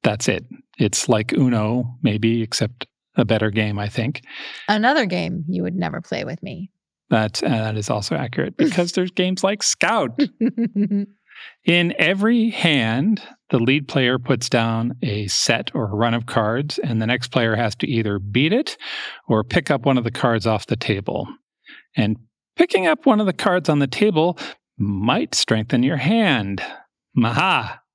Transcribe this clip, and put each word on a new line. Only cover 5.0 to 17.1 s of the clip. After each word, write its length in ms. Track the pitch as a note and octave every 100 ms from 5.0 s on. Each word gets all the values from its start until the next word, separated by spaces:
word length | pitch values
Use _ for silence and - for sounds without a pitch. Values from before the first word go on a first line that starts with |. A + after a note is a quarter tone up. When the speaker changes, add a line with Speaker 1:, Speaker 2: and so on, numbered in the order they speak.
Speaker 2:
game 400 | G#3 F3+ E3+ F3+ D#3
you 160 | F3+
would 100 | F3
never 260 | F3+ E3+ -
play 220 | - -
with 180 | - E3
me. 260 | - A#2+ F#3+ _ _ _ _
Speaker 1:
That, 320 | A2+ A2 -
uh, 60 | -
that 280 | A#2 A2 G#2+
is 140 | G#2
also 240 | G#2+ G2
accurate 420 | D3+ C3+ A#2+ - -
Speaker 2:
<laughs> 0 |
Speaker 1:
because 360 | D4+ F3 F3
there's 180 | - F3+
games 320 | - F#3 F#3
like 220 | G3 G#3
Scout. 520 | - - F3 A3 C3 A#2+ C#4 _
Speaker 2:
<laughs> 1300 | A3+ - A#3 G3+ G3 G3+ G3+ _ _ - - _
Speaker 1:
In 280 | - F3 F3 -
every 520 | D#3+ F#3+ G#3+ A#3+ A3+
hand, 720 | - F3 C#3+ A2+ A#2 F#3 G#3+ - - _
the 80 | B2+
lead 300 | A#2 C#3+ C#3
player 320 | C#3 B2 B2+
puts 280 | B2 B2 -
down 460 | B2 A2+ A2+ A#2+ -
a 240 | D3 G#2 G2+
set 460 | - - A#2 -
or 120 | - A2
a 100 | G#2
run 180 | A#2
of 120 | A#2 A#2
cards, 520 | B2 G#2+ A#2+ D3 -
and 240 | C#3 A2+
the 40 |
next 240 | A2+